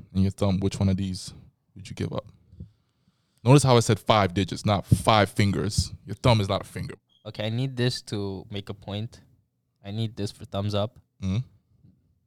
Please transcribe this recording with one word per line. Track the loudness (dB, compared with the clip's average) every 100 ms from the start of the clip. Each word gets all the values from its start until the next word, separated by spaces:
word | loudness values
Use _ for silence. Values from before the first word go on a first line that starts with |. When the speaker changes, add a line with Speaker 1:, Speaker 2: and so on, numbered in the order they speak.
| -4
Speaker 1:
and | 0
your | 0
thumb. | 0 0 0
Which | -2 0
one | 0
of | 2
these | -2 -6 -12 -18 -20 _ _ -20
would | -14
you | -8
give | -6
up? | -8 -10 _ _ -20 -20 _ _ _ _ _ _ _
Notice | 6 6
how | 8 4
I |
said | 4 0
five | 2 2 2
digits, | 0 -2 -2 0
not | -2 2
five | 2 4 4 4
fingers. | 2 0 0 -2 -4 -6 -10 -14
Your | -2
thumb | 2 2
is | 2
not | -4
a |
finger. | -6 -12 -12 -14 _ _ -16
Speaker 2:
Okay, | -8 -6
I |
need | -4 -4 -2
this | -2 -2
to | -8 -6 -6 -8 -10
make | -10 -10
a |
point. | -14 -10 -10 -10 -14 _ _ _ _ _ _
I | -10
need | -6 -6 -6
this | -8
for | -10 -10
thumbs | -6 -4
up. | -2 -4 -8 _ _
Speaker 1:
Mm-hmm. | -4 -4 -6 _ _ _ _ _ _ _